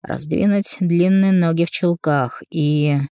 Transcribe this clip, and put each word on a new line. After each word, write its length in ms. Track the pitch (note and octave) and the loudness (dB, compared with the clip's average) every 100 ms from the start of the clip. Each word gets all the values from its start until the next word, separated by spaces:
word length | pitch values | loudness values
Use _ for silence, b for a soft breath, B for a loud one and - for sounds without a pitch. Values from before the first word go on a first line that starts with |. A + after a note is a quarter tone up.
раздвинуть 720 | - B2+ D3+ E3 G3+ G3+ G3 - | -8 -8 -4 0 2 0 -2 -2
длинные 520 | F3+ E3+ F3+ F#3+ F#3+ | 0 2 2 4 4
ноги 320 | F#3 E3+ E3 | 2 2 0
в 60 | E3+ | -2
чулках 720 | - F3 E3+ D#3 D3 A#2+ - - | 0 -2 0 0 0 -2 -6 -10
и 480 | E3 D3 D3+ D3 C#3+ C#3 | -2 0 2 0 0 -4